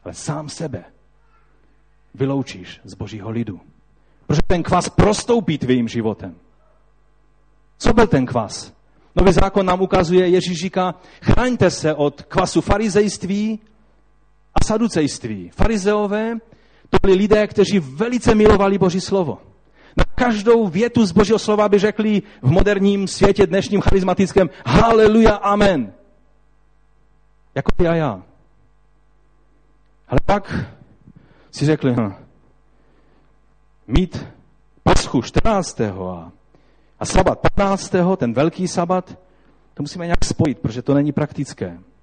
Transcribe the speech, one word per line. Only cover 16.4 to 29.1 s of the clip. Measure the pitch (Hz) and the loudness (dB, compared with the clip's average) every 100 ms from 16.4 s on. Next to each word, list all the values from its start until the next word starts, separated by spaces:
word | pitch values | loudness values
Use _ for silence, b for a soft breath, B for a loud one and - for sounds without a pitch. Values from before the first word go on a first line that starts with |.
| _ b b b b | _ b b b b
to | 190 | 2
byli | 196 | 4
lidé, | 190 202 208 208 | 4 4 2 2
kteří | - 185 196 | 0 2 0
velice | 139 139 233 247 247 | -2 -8 -4 0 2
milovali | 214 214 202 196 196 | 4 4 4 2 2
Boží | 185 185 | 0 -2
slovo. | - 196 160 98 - _ _ b b - | -2 -2 -2 -6 -16 _ _ b b -2
Na | - | 0
každou | - 247 208 202 233 208 | 0 0 0 2 2 2
větu | 160 233 240 208 | -2 0 0 2
z | |
Božího | 165 202 214 | 2 2 0
slova | - 208 208 | 0 0 2
by | 202 | 2
řekli | 208 208 214 208 B B | 2 -2 0 0 B B
v | 123 | 2
moderním | 175 190 202 196 202 190 | 4 4 2 0 0 -4
světě, | - 196 196 185 | 0 2 2 2
dnešním | 190 - 196 | 0 0 0
charismatickém, | - 196 185 180 185 196 185 B 120 | 2 2 2 0 2 2 0 B 0
„Haleluja, | 165 226 220 214 220 220 | 2 4 6 6 6 4
amen.“ | 202 202 208 202 165 104 - _ _ _ _ _ _ _ _ _ _ _ _ _ _ _ | 2 -2 2 2 0 -4 -14 _ _ _ _ _ _ _ _ _ _ _ _ _ _ _
Jako | - - | -4 0
ty | - 175 | 2 2
a | |
já. | 165 151 95 90 _ _ _ _ _ _ _ _ | 2 -2 -6 -14 _ _ _ _ _ _ _ _